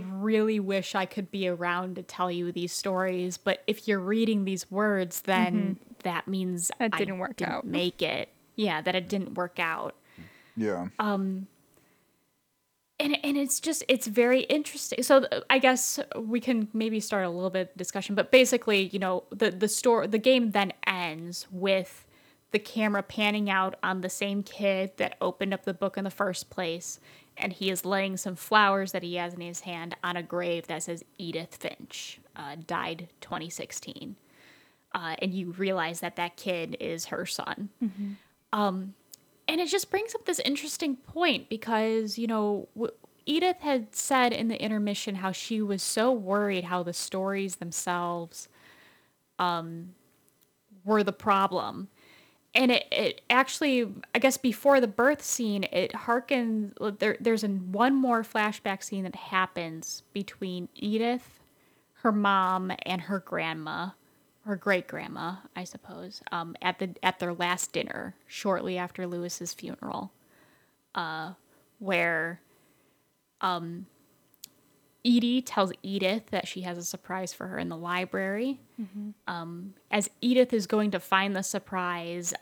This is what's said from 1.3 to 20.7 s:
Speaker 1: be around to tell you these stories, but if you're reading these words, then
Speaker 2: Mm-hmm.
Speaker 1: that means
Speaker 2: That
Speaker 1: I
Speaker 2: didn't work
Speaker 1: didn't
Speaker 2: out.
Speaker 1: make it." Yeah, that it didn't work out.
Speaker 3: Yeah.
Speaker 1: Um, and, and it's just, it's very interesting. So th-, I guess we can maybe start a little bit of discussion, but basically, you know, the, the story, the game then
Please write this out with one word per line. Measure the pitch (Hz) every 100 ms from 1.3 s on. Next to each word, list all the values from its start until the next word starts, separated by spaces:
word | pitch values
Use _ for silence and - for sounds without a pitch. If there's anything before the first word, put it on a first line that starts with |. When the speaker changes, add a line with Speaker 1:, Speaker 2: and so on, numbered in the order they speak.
Speaker 1:
be | 196 185
around | 175 175 175 185 180
to |
tell | 175 - 180
you | 175 175
these | 175 175
stories, | - 202 185 190 180 180 175
but | 196 185 -
if | - -
you're | 202
reading | 185 220 226 208 190
these | 190 -
words, | 190 214 196 180 -
then | - 185 180
Speaker 2:
Mm-hmm. | 208 190 190 - -
Speaker 1:
that | 180 170 -
means | 190 185 175 170 -
Speaker 2:
That | 226
Speaker 1:
I | 175
Speaker 2:
didn't | 196 185
work | 185 -
Speaker 1:
didn't | 180
Speaker 2:
out. | - 220
Speaker 1:
make | 175 180 -
it." | 160 - - _ _
Yeah, | - 208 156
that | 170
it | 185 175
didn't | 202 185
work | - 175 -
out. | 165 160 - - _ - 82 - _ 110
Speaker 3:
Yeah. | 107 92 95 -
Speaker 1:
Um, | 208 196 190 190 190 _ _ _ _ _ _ _ _ _ _ _ _ _ _ -
and, | 294 294
and | 285 285
it's | 269 -
just, | 320 320 -
it's | 254 226
very | 208 240 262
interesting. | - 302 294 285 - -
So | 254 269
th-, | - - -
I | 262
guess | 262 247 - - - -
we | 220 240
can | 254 233 214
maybe | 220 220 220
start | 214 202 180
a |
little | 175 185
bit | 185 180
of | -
discussion, | 180 196 190
but | 202 254
basically, | 262 247 240 - 202 190
you | 196
know, | 185 180 -
the, | 196 214
the | 180 208
story, | - 247 226 208
the | 214
game | 254 262 226
then | 202 196